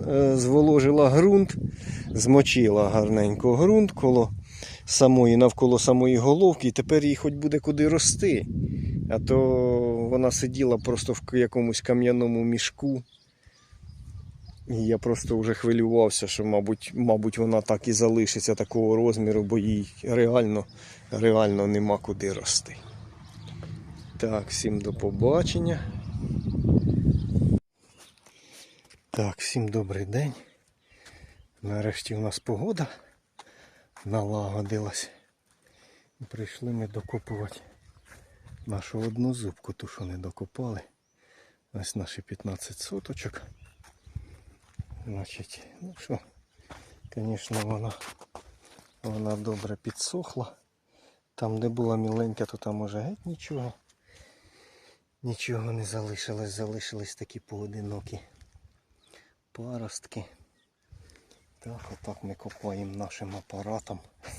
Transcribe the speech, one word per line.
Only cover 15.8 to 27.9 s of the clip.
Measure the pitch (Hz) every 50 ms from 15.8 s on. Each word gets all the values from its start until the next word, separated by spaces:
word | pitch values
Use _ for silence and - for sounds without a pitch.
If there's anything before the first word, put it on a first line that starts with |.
| 113 113 117 117 110 101 - - 104
що, | 95 - - 107
мабуть, | 107 104 101 101 110 107 - - - -
мабуть, | 123 120 117 110 107 104 113 -
вона | 113 113 113 113 107
так | - - 110 101 -
і | 123 107
залишиться | 104 117 113 113 117 107 - - 107 - 113 104
такого | - 104 - - 113 113 110 110
розміру, | 110 120 117 107 110 107 107 107 107 101
бо | 98 113
їй | 107 101 110 107 104 101 - - - -
реально, | 131 117 123 117 117 123 123 117 107 107 104 - - - - - - - - - -
реально | 110 110 113 113 110 110 107 101 101 101 101
нема | 101 104 104 104 104 104
куди | - - - 98 95 101 98 92
рости. | 101 - - - - - - - - - - - - - - - - - - - - - - - - - - - - - - - - - - -
Так, | - 120 110 110 104 95 -
всім | - - - 110 107 104
до | 101 107 98
побачення. | - 107 101 98 98 113 127 151 175 175 - - 175 170 170 160 151 - - - - - - - - - - - - - - - - - - - - - - - - - - - - - - - - - - - - - _ _ _ _ _